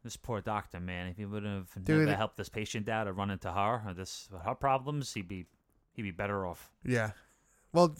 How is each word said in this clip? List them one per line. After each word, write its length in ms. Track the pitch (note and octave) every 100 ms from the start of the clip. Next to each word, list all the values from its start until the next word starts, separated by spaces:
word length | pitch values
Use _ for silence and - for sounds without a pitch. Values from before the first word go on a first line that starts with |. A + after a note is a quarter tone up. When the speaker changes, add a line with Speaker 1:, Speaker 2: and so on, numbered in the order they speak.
Speaker 1:
This 140 | A#2+ -
poor 240 | - A2
doctor, 380 | G2 G#2 - F2+
man. 280 | F2 F2+ F2+
If 100 | F2+
he 80 | G2+
wouldn't 280 | G#2 G#2 G2 F2+ -
have 80 | F#2
Speaker 2:
Dude. 200 | D#3 D#3
Speaker 1:
never 80 | G2
helped 200 | G#2+ -
this 120 | G2+
patient 380 | A2+ G#2+ A#2 G#2
out 160 | A2 G#2+
or 60 |
run 160 | F#2+ G2+
into 220 | F#2+ G2
her 320 | F2 G2+ A#2+ G#2+
or 80 |
this, 340 | F2+ F#2 - - F#2+ F2+
her 100 | C3
problems, 580 | C#3 C3+ C3 D3 C3
he'd 140 | - F2+
be, 180 | F#2+ F2 _ _ _ _
he'd 80 | -
be 60 | G#2
better 360 | E2+ G2+ G2+ F#2
off. 240 | E2 - _ -
Speaker 2:
Yeah. 260 | A#2+ G#2+ G2+ - _ _ _ _
Well, 220 | E3 F3 D3+